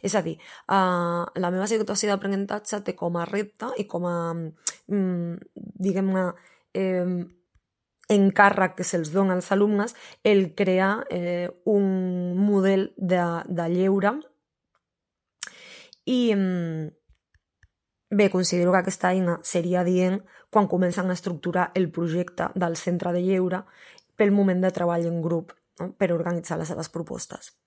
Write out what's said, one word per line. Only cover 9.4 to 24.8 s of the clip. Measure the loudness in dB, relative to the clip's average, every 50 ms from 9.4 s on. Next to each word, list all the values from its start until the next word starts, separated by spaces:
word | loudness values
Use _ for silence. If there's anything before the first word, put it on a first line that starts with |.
| 0 0
alumnes | 2 2 4 2 2 0 -2 -2 -6 -14 -20 -20 -20 _ _
el | 4 4 4 4 0 -2
crear, | -2 0 2 2 4 4 2 0 -2 -4 -6
eh, | -6 -4 -4 -2 -2 -4 -4 -6 -8 _ _
un | 2 2 4 4 2 2 0 0 -2 -2 -2 -2 -2 0
model | 2 2 4 4 4 4 4 4 2 0 -2 _
de, | -6 0 2 2 2 2 0 -2 -4 -6
de | -4 -4 -4 -2 0
lleure | 0 2 2 2 2 2 2 0 0 -2 -10 -14 _ _ _ _ _ _ _ _ _ _ _ _ _ _ _ _ _ _ _ _ _ _ -14 -14 -14 -20 -20 -20 -20 -20 -20 -20 -20 _ _
i, | -2 0 2 2 2
em, | 2 2 2 0 0 -2 -4 -4 -4 -6 -8 -8 -12 _ _ _ _ _ _ _ _ _ _ _ _ _ _ _ _ _ _ _ _ _ _ _
bé, | 2 4 4 4
considero | 4 2 0 2 2 2 4 4
que | 4 4
aquesta | 2 0 -4 0 0 2
eina | 2 2 2 0 -2 -2
seria | -6 -2 -2 -2 0 0 0 0
adient | 2 2 2 2 2 2 0 -2 -6 _ -20 -20 _ _
quan | 2 2 2 4
comencen | 2 0 0 0 0 -2 -2 -2
a | -4
estructurar | -4 -4 -8 -8 -4 -6 -2 0 0 0 0 0
el | 0 0 0
projecte | -2 -4 -2 -2 0 -2 -4 -4 -4 -6 -6 -4 -2
del | -2 -2 -2 -2
centre | -4 -4 -2 -2 -2 -2 -2
de | -2 0 0
lleure | 0 2 2 0 0 -2 -4 -8 _ _ -20 -20 -20 -20 -20 _ _ _
pel | 2 2 4
moment | 4 4 4 2 2 2
de | 0 0
treball | 0 0